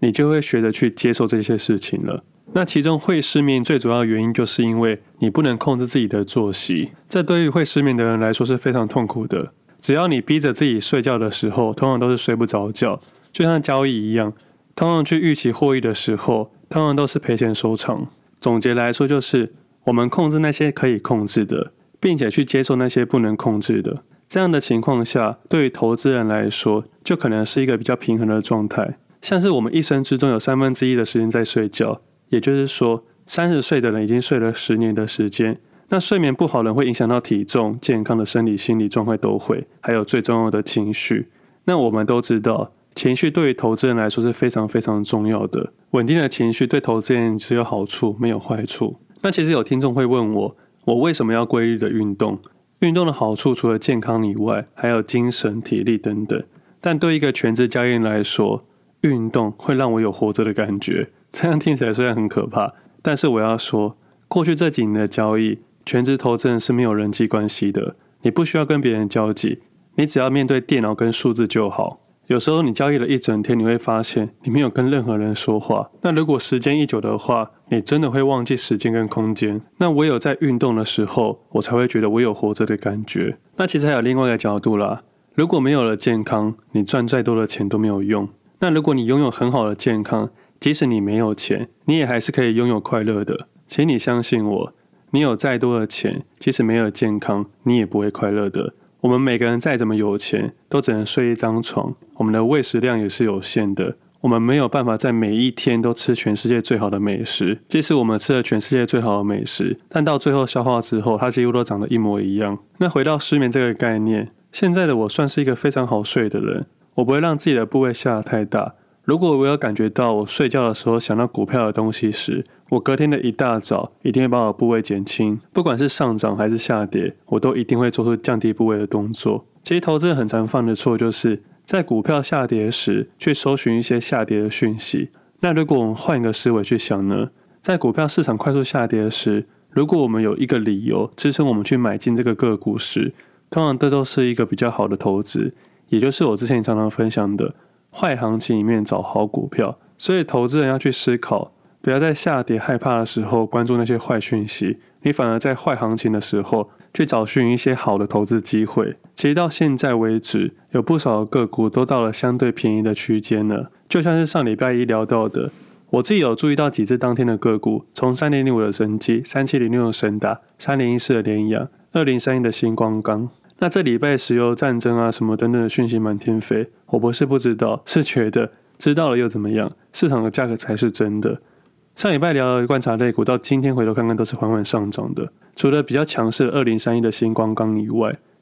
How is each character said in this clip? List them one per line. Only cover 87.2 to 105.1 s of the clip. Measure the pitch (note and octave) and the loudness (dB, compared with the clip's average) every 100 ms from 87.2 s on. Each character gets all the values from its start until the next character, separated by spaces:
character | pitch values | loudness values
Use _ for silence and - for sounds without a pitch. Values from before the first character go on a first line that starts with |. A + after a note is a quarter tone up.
多 | A#2 A2+ | 2 0
的 | G#2+ | 0
钱 | - G2+ | -2 -2
都 | G#2 | 0
没 | G#2+ | 0
有 | G2+ | 0
用。 | G2+ G#2+ G2+ - _ - | -2 -2 -4 -10 _ -2
那 | F#3 | 0
如 | D#3 | 2
果 | D3+ | 2
你 | C3 A#2 | 0 2
拥 | C#3 | 2
有 | C3+ | 2
很 | - B2 | 0 -2
好 | B2+ G#2+ | 0 -2
的 | G#2 | 0
健 | C3 A2 | 0 0
康， | G2+ A2+ G#2+ _ _ - | -2 -2 -4 _ _ -4
即 | C#3 | -2
使 | D3+ C3+ | 0 0
你 | A2 | 0
没 | G2+ | 0
有 | G#2+ A2 G#2+ | 0 0 -2
钱， | - - A#2+ _ | -4 -4 -4 _
你 | - D#3+ | -2 0
也 | C3 | 2
还 | A#2 | -2
是 | - | -2
可 | - A#2+ | 0 0
以 | A2+ | 2
拥 | A#2+ | 0
有 | A2 | 0
快 | - A#2 | -2 -2
乐 | G#2+ G#2 G#2 | 0 -2 -2
的。 | - - _ - | -6 -10 _ -10
请 | - D#3+ | 0 0
你 | A#2+ | 2
相 | - A#2+ | 0 -2
信 | A#2 A#2 G#2 | 0 0 0
我， | G2 - _ _ _ - | -2 -4 _ _ _ -4
你 | C3+ | 0
有 | D3 G#2+ | 0 0
再 | C#3 A#2+ | -2 0
多 | B2 A#2+ | 0 0
的 | G#2+ | -2
钱， | - G#2 - - - | -4 -4 -6 -10 -6
即 | - | -4
使 | B2+ | 0
没 | A2 | 2
有 | A#2 A2 | 2 0
健 | G2+ A2+ G#2 | 0 -2 0
康， | - G2+ G2+ _ | -2 -4 -4 _
你 | B2 A#2+ | 2 2
也 | G2+ | 2
不 | G#2 | 0
会 | G#2 | -2
快 | - G#2 | -2 -2
乐 | G#2 G2+ | 0 -2
的。 | - - - _ - | -4 -6 -8 _ -2
我 | B2 | 0
们 | B2 | 2
每 | C3+ A#2 | 2 2
个 | A#2+ | 0
人 | A#2+ | 0
再 | D#3 B2 | 0 0
怎 | A2 | 0
么 | G#2+ | 0
有 | G#2 G#2 | 0 -2
钱， | - G#2 G#2+ - - | -2 -4 -4 -8 -4
都 | C#3+ | -2
只 | C3+ | 0
能 | G#2+ G#2 | -2 -2
睡 | - A#2+ | 0 0
一 | A#2 | 0
张 | A#2 A2+ | 0 -2
床， | A2+ - G2+ - - - | -2 -4 -4 -8 -14 -4
我 | |
们 | A2 | 0
的 | G#2+ A2+ | 2 2
喂 | D3 | 2
食 | B2 A#2 | 0 0
量 | B2 A2+ | 0 0
也 | G#2 | -2
是 | - A2+ | 0 0
有 | G2 | 0
限 | - B2 G2+ G2 | -2 -2 -2 -2
的。 | F#2 - _ _ | -4 -6 _ _
我 | B2+ | 0
们 | A#2 | 2
没 | A#2 C#3+ | 4 2
有 | B2 | 2
办 | C#3+ A#2+ | 0 0
法 | G#2+ | 0
在 | C3 | 0